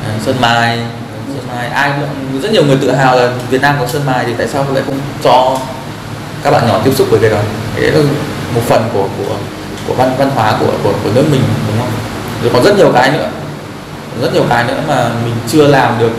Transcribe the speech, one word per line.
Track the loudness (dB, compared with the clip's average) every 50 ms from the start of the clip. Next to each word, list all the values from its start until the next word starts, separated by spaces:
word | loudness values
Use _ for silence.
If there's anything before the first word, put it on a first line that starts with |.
| -6
À, | -6 -6 -4 -2
sơn | -2 0 0
mài, | 0 2 2 2 2 0 0 -2 -4 -6 -8 -10 -12 -12 -12 -10 -10 -8
sơn | -8 -8 -8 -8 -8
mài, | -8 -8 -4
ai | -2 0 0 0 0 -2
cũng, | -4 -6 -6 -6 -6 -6 -4 -4
rất | -2 0
nhiều | 2 4 4
người | 4 4
tự | 2 2 0
hào | 2 2 2 4 4
là | 4 2 2 0 -4 -2 -2
Việt | 0 2
Nam | 2 2 0 0
có | -2
sơn | -2 -2 -2 -2
mài | 0 -2 -2 -2
thì | -2 -2 -2
tại | -4 -2
sao | -2 -2 -2 0 0
lại | -2 -2
không | -2 -4 -6 -6 -8 -8 -2
cho | 2 4 4 4 4 2 0 -2 -4 -6 -8 -10 -10 -12 -12 -12 -10 -10 -10 -10 -10 -10 -10 -2
các | 0 2
bạn | 2 2 2 2
nhỏ | 2 2 2
tiếp | 2 2
xúc | 2 2 4
với | 4 4
cái | 4 4
đó? | 2 2 0 -2 -4 -6 -6 -6 -4 -2
Đấy | 0 2
là | 2 2 2 2 0 -2 -4 -6 -6 -8 -6 -2 -2
một | -2 2
phần | 2 2 2 2 0
của, | 0 -2 -2 -2 -4 -6
của, | -4 -4 -4 -6 -6 -8 -10 -12 -10 -10 -10 -8 -6 -4
của | 0
văn, | 2 2 0 2 2
văn | 0 0 2
hóa | 2 2 2 2 2
của, | 0 0 0 0
của, | 0 0 0 0 0
của | 2 2
nước | 4 4 4
mình | 4 2 2 2 0 0 -2 0
đúng | 0 0
không? | -2 -2 -4 -6 -6 -8 -8 -8 -8 -8 -6 -2
Rồi | 0 2
còn | 2 4 4
rất | 4 6
nhiều | 6 4 6 6
cái | 4 4 4
nữa, | 2 0 -2 -4 -6 -8 -10 -10 -12 -12 -12 -12 -14 -14 -14 -14 -14 -14 -14 -10 -6 -4
rất | -2 0 2
nhiều | 2 2 2
cái | 2 0 0
nữa | 0 -2 -2 -2 0
mà | 0 0 0 0 0 -2 -2
mình | -2 -2 -4 -4 2
chưa | 4 4 6 6
làm | 6 4 4 2 2 2
được | 0 0 0